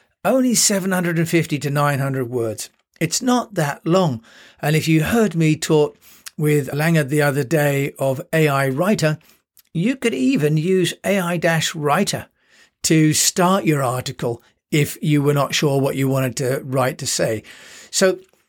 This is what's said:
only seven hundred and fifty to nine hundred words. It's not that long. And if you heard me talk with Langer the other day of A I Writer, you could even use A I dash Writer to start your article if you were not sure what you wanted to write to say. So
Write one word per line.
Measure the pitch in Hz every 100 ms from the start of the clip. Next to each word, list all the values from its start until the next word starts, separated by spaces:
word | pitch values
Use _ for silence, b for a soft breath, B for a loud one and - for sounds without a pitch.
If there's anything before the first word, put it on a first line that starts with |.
| b b
only | 180 262 254
seven | 226 - 196 190
hundred | 185 175 165
and | 165
fifty | 170 156 143
to | 147
nine | 143 147 139
hundred | 139 135 120
words. | 123 113 107 - _ _ _
It's | 165 -
not | 254 247 226
that | 170 147 -
long. | 160 185 175 120 B B B B
And | 147 156
if | 156
you | 160
heard | 151 233 214
me | 165 156 156
talk | - 156 147 - B B B -
with | 151 147 127
Langer | 143 160 165 131
the | 147
other | 147 139
day | 120 160 147 139 143 -
of | 135 131 -
A | 160 151
I | 139 135
Writer, | 131 185 202 156 151 b b _ _ _
you | 160 208 269
could | 233
even | 262 262 277 147 156
use | 175 185 165 -
A | 185 196
I | 170 175
dash | 165 160 -
Writer | 165 147 160 202 123 - b b b b b
to | - 160 156
start | - - - 180 196
your | 156 143
article | 127 127 127 127 123 117 b b _
if | 156 143 -
you | 160 147
were | 143
not | 143 135
sure | - 151 139
what | 135 131
you | 135
wanted | 135 131 123
to | 131 135
write | 131 131 127 -
to | 127
say. | - 139 110 B B B B B
So | - 185 185 - _